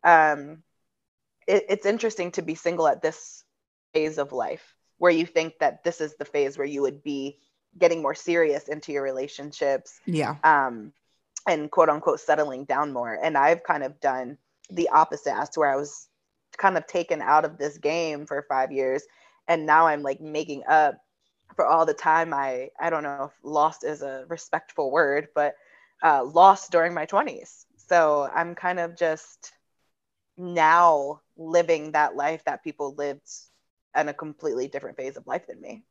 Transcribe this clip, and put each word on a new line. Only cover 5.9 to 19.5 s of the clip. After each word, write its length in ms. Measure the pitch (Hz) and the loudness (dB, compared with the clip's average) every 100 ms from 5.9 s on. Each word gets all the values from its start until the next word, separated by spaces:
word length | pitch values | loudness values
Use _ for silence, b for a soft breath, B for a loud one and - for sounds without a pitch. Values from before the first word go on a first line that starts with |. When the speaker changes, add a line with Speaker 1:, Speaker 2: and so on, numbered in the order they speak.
| 170 | -4
Speaker 1:
is 140 | 151 151 | -8 -8
the 80 | 147 | -6
phase 320 | 147 139 139 | -2 -2 -2
where 100 | 143 | -6
you 140 | 143 | -2
would 200 | 139 143 | -2 -2
be 360 | 151 139 135 143 _ _ _ - | -8 -8 -8 -12 _ _ _ 2
getting 220 | 175 165 | 2 2
more 140 | 147 151 | -2 -4
serious 520 | - 170 160 143 - | -2 2 2 0 -4
into 240 | 151 147 | -10 -6
your 120 | 143 | -6
relationships, 960 | 139 131 139 - 147 143 139 135 - - - | -4 -6 -8 -10 -16 -4 -2 -2 -6 -16 -6
Speaker 2:
Yeah. 300 | 165 131 147 | -2 -2 2
Speaker 1:
um, 500 | 160 147 135 117 104 _ _ _ _ - - | 4 4 2 -4 -16 _ _ _ _ -8 -2
and 220 | 165 147 | -2 -2
quote 200 | - 160 | 4 4
unquote 300 | 151 156 139 | 4 0 -2
settling 460 | - 151 151 131 139 | 0 0 0 -4 -4
down 280 | 139 147 | -2 -2
more. 260 | 131 117 113 | -4 -6 -4
And 160 | 160 151 | -2 2
I've 260 | 143 170 | 4 2
kind 200 | 170 156 | 0 -4
of 160 | 135 147 | -4 -4
done 380 | 139 131 123 147 _ _ _ | -2 -2 -6 -12 _ _ _
the 180 | 185 - | -4 2
opposite 460 | - 160 147 - - | 4 4 0 -6 -6
as 140 | 147 | -6
to 80 | - | -2
where 120 | 147 | 0
I 40 | 135 | 0
was 320 | 147 - - _ _ _ _ - | -6 -14 -20 _ _ _ _ -2
kind 200 | 196 180 | 0 0
of 100 | - | -4
taken 340 | 185 170 160 | -6 -4 -4
out 240 | 135 151 156 | 4 4 4
of 120 | 165 | -4
this 200 | 143 147 | -10 -4
game 480 | 147 165 165 147 151 | -4 -2 -4 -6 -8
for 200 | 139 147 | -10 -4
five 220 | 135 135 | -4 -4
years. 320 | 139 131 131 - b b b | -2 -2 -2 -6 b b b
And 180 | - | -2